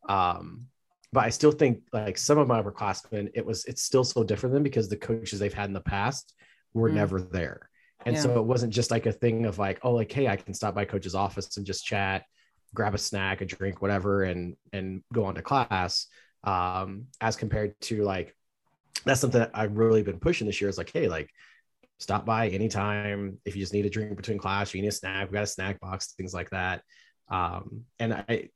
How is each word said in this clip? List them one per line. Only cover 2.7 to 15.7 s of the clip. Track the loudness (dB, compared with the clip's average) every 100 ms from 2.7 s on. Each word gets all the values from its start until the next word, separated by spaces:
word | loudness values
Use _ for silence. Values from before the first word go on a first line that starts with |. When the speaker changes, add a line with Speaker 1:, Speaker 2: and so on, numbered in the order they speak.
| -4 -4 -4 -4 -6 -4
Speaker 1:
it | -4 -4
was, | -6 -6
it's | -6
still | 2 4 4
so | 2
different | 0 0 2
than | 2
because | 2 2 0
the | -2
coaches | -2 -4 -4 -2
they've | -2
had | -2 -4
in |
the | -4
past | -2 0 0 -2 -10 _ -20 _ _
were | 2 4
Speaker 2:
Mm. |
Speaker 1:
never | 4 2 0
there. | -2 -2 -4 -6 -18 _ _ _ -2
And | 2
Speaker 2:
Yeah. |
Speaker 1:
so | 4 4
it |
wasn't | 4 2 2
just, | 0 2
like, | 2 2
a |
thing | 2 2 2 0
of, | 0
like, | -2 0
"Oh, | 2
like, | 2 2
hey, | 2 2
I | 0
can | -4
stop | -4 -2 -2
by | -2
coach's | -2 -2 -2
office | -2 -2 -8 -8
and | -6
just | -6 -4
chat, | -2 0 -2 -6 _ _ _ _
grab | -2 0
a | 0
snack, | -2 -2 -2 -2
a | -4
drink, | -4 -4 -2
whatever, | 0 0 2 2
and, | 2 0 -4 -10 _
and | -8 -6 -8 -4
go | -2 0
on | -2
to |
class." | 0 0 2